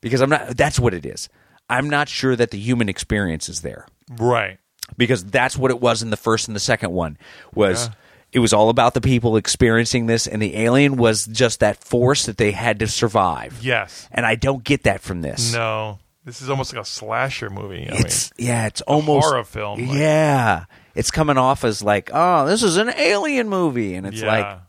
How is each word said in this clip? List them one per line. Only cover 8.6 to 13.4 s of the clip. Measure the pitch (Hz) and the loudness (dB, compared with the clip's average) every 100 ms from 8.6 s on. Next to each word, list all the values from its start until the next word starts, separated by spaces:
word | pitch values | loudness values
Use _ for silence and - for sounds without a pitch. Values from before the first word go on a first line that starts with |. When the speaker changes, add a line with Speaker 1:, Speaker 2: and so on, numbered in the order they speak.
| 110 | 4
Speaker 1:
about | 117 120 | 6 4
the | 127 | 2
people | 127 123 117 110 | 2 2 4 2
experiencing | - - 123 113 117 123 113 | 0 2 4 4 2 0 0
this, | 113 - | 0 0
and | 107 | -2
the | 107 76 | -4 0
alien | 113 127 143 135 | 2 4 4 4
was | 117 107 | 2 2
just | 107 110 123 - | -2 0 0 2
that | 104 101 | 0 0
force | - 123 123 143 - | -2 2 2 2 -2
that | 107 | 0
they | 107 | 0
had | 98 117 104 | 2 -2 0
to | 107 | -2
survive. | - 120 107 92 69 | 0 0 2 2 0